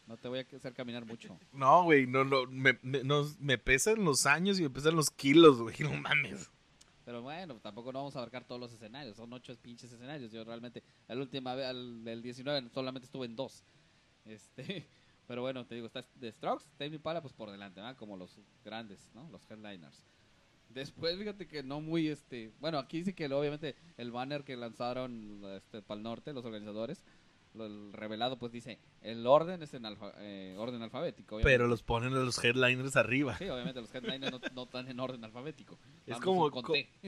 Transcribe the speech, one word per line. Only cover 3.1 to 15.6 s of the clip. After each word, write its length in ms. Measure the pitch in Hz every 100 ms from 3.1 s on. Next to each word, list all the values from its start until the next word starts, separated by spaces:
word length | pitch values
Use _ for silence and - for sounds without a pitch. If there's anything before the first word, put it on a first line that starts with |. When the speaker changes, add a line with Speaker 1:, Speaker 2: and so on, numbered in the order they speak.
| 147 147 151
Speaker 2:
me 180 | 139 123
pesan 460 | - 131 214 220
los 220 | 185 131 139
años 340 | 151 190 196
y 40 |
me 60 | 151
pesan 260 | 127 147 165
los 120 | 147
kilos, 520 | - 139 151 165 127
güey, 140 | 113 -
<laughs> 40 |
no 140 | 147
mames. 560 | 143 131 147 143 - - _ _ _ - _ -
Speaker 1:
Pero 160 | 120
bueno, 340 | 123 160 185 113
tampoco 300 | 107 104 120
no 60 | 131
vamos 160 | 139 135
a 40 |
abarcar 260 | 117 123 120
todos 140 | 123
los 100 | 123
escenarios, 420 | 113 110 127 139 104
son 140 | 117
ocho 200 | 123 - 120
pinches 300 | 123 120 123
escenarios. 400 | 117 123 151 117
Yo 120 | 113
realmente, 400 | 113 117 120 117 - _ -
la 80 | 120
última 400 | 135 139 127 127
vez, 100 | 135
al, 380 | 127 123 117 113
el 140 | 117
diecinueve, 480 | 117 123 131 147 120
solamente 320 | 139 131 131 -
estuve 200 | 135 123
en 100 | 113
dos. 260 | 131 - _ _ _ _ _ _ -
Este, 640 | 107 - - - 190 143 _ _
<laughs> 200 | _ -
pero 140 | 123
bueno, 240 | 127 131